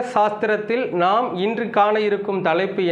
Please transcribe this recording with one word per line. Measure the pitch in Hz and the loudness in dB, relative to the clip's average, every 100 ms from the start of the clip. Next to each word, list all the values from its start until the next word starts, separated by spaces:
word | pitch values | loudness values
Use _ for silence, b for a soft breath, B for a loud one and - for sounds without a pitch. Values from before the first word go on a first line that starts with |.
| 247 | 2
சாஸ்திரத்தில் | 214 208 208 214 208 214 240 254 175 | 2 2 0 -2 -2 0 -2 -2 0
நாம் | 175 220 247 175 202 | 2 2 0 -2 -2
இன்று | 233 214 214 | -2 -2 2
காண | 208 214 208 | 2 2 0
இருக்கும் | 202 202 196 165 | -2 -2 -2 0
தலைப்பு | 170 190 190 180 | 0 0 -2 0